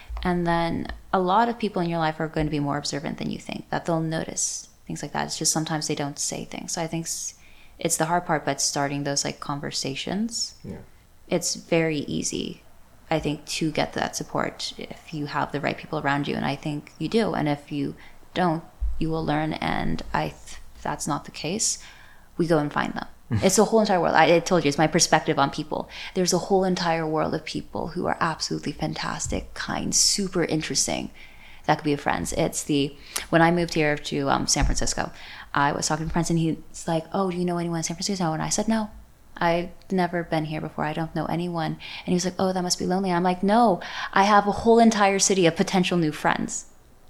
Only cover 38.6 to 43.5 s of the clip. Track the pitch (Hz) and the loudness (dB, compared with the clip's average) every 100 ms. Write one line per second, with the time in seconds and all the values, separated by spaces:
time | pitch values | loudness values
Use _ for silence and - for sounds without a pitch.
38.6 | 214 220 214 - - - - - 175 170 | 0 0 -2 -10 -20 -20 -20 0 2 2
39.6 | 175 - - 190 175 175 170 160 156 156 | -2 -10 -4 0 0 -2 -2 -2 -2 -4
40.6 | 156 - 151 160 160 160 - 165 175 170 | -6 -4 -4 -2 -4 -4 -2 -2 -2 -2
41.6 | 156 156 - - - 180 180 175 190 185 | -4 -6 -10 -12 0 0 0 0 0 0
42.6 | 180 - 180 185 190 175 185 180 196 | -2 -2 0 0 2 2 2 2 4